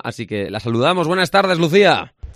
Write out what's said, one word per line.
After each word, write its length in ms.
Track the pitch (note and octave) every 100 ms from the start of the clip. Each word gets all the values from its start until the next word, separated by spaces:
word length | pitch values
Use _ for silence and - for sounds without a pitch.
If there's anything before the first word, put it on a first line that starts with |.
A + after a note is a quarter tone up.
así 220 | A#2+ A2+ A2+
que 240 | G#2+ G2
la 100 | G#2
saludamos. 480 | A#2 A#2 C#3+ F3+ E3
Buenas 220 | F#3 F3+
tardes, 280 | G3 G3 E3+
Lucía. 540 | E3 F#3+ F#3+ A#2+ - _ -